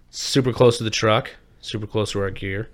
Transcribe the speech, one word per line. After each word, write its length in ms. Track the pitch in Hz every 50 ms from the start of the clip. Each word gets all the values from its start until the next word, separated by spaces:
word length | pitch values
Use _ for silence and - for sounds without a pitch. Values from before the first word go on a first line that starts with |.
| _ _
Super 420 | - - - - - 139 127 127 113
close 260 | - 131 120 117 -
to 60 | 113
the 60 | 110
truck, 400 | - - - 110 107 113 - - - - _ _ _ _
super 260 | - - - 107 107
close 260 | 101 - 113 104 - -
to 80 | 101
our 100 | 98 98
gear. 380 | 92 - - 101 95 101 113 -